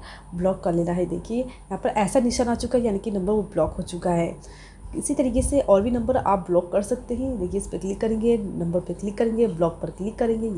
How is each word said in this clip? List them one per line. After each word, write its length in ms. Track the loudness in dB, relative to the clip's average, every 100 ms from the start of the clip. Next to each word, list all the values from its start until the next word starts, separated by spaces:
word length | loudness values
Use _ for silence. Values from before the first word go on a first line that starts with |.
| -12 -18 -10
ब्लॉक 280 | -2 0 0
कर 100 | 0
लेना 180 | 2 2
है। 140 | 0 -2
देखिए 320 | -4 -4 -4
यहाँ 400 | -4 -8 -10 -4
पर 100 | -2
ऐसा 300 | 2 2 4
निशान 280 | 4 2 0
आ 60 |
चुका 240 | 0 0 2
है, 60 |
यानी 140 | 2 0
कि 120 | -2
नंबर 220 | -2 0
वो 100 | 0
ब्लॉक 300 | 0 0 0 -2
हो 40 |
चुका 260 | -6 -4 0
है। 220 | 2 0 -4 -14 -18 -18 -18 -10
इसी 200 | -6 -2
तरीके 280 | 0 2 2
से 180 | 2 2
और 200 | 6 6
भी 80 | 6
नंबर 260 | 2 2 2
आप 280 | 2 2 2
ब्लॉक 240 | 0 2
कर 100 | 0
सकते 320 | 0 -4 -4
हैं। 240 | -4 -4 -2
देखिए 220 | -2 -4
इस 60 | -4
पर 120 | -6
क्लिक 220 | -4 -2
करेंगे, 360 | 0 2 2 2
नंबर 420 | 0 -4 -2 -2
पर 140 | -2
क्लिक 220 | -6 -4 0
करेंगे, 280 | 0 2 2
ब्लॉक 320 | 2 0 0
पर 80 | -8
क्लिक 280 | -6 -6 0
करेंगे। 300 | 0 0 -2